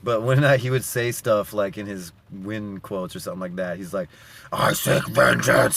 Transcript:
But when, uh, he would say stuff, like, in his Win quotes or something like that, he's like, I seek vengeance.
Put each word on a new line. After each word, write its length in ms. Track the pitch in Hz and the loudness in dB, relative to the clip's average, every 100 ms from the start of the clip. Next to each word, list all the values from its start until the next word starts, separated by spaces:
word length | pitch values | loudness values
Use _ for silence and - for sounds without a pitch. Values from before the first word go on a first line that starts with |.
But 180 | 117 113 | 0 0
when, 220 | 117 131 | 2 4
uh, 140 | 147 135 | 6 4
he 120 | 123 | 2
would 140 | 131 | -2
say 280 | - 123 120 | -2 -2 -2
stuff, 420 | 110 - 107 95 | -2 2 2 2
like, 240 | 104 98 95 | -2 -2 -4
in 80 | |
his 260 | 101 98 85 - _ | -8 -8 -12 -18 _
Win 480 | 98 95 110 104 98 | -12 -8 -8 -8 -12
quotes 360 | - 98 90 | -8 -6 -6
or 40 | 90 | -8
something 200 | 92 90 | -10 -8
like 160 | 92 | -8
that, 220 | 90 90 87 | -6 -6 -6
he's 160 | 92 | -6
like, 160 | 95 87 - - - - | -6 -6 -12 -20 -20 -10
I 220 | - - | 0 0
seek 340 | - - - 131 | 0 0 0 2
vengeance. 680 | 113 127 123 - 147 - | 4 4 4 4 4 4